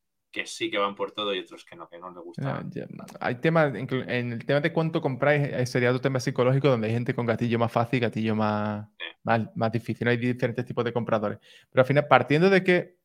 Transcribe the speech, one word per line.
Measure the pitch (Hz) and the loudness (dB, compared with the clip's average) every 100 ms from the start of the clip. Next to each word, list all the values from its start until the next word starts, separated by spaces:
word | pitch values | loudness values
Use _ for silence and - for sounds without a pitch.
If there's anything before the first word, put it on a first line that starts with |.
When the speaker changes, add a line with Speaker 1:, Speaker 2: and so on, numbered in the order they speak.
| _ _ _ | _ _ _
Speaker 1:
que | 104 113 | -12 -10
sí | - 113 | -6 -4
que | 107 | -2
van | 101 101 | -2 -2
por | 98 | -8
todo | - 104 95 | -6 -4 -4
y | |
otros | - - - | -8 -16 -20
que | 85 | -20
no, | 82 | -18
que | 87 | -16
no | 90 | -16
les | 87 | -16
gusta? | 165 - | -16 -8
Speaker 2:
Ya, | 139 - - | -6 -6 -8
ya. | - - - - - | -12 -14 -16 -18 -8
Hay | - 123 | -6 -2
temas, | 165 165 147 107 | 0 2 2 -2
inclu-, | 123 131 92 | -6 -6 -4
en | 123 120 | -4 -4
el | 117 - | -6 -2
tema | 143 | 0
de | 160 | 0
cuánto | 165 160 160 | -2 -2 -2
compráis, | 151 123 143 147 143 | -4 0 2 2 0
eh, | 104 123 | -2 -2
sería | 131 123 | 2 2
otro | 127 | 2
tema | 135 131 | 0 -2
psicológico | 143 131 123 135 139 | -2 2 4 4 4
donde | 123 110 | 2 2
hay | |
gente | 117 120 | -2 -2
con | 120 117 | -2 0
gatillo | 110 117 113 | 0 2 2
más | 117 | 2
fácil | 120 120 131 | 2 2 0
y | |
gatillo | 113 110 110 107 | 0 0 -2 0
más, | 107 104 107 104 107 - | 0 0 -2 -6 -10 -14
Speaker 1:
Sí. | 85 - | -14 -8
Speaker 2:
más, | - 113 110 - | 0 0 0 -2
más | 113 | -2
difícil. | 113 - 107 117 | -2 -4 -2 0
Hay | 120 | 0
diferentes | 123 123 123 113 120 | 0 0 -2 -2 -6
tipos | 120 117 | -2 -2
de | |
compradores. | 120 113 113 104 107 _ - _ | -2 0 0 0 -6 _ -20 _
Pero | - | 2
al | - | 4
final, | 139 143 | 4 6
partiendo | 127 120 147 185 | 6 6 4 6
de | 190 | 4
que | 185 180 - _ | 4 2 0 _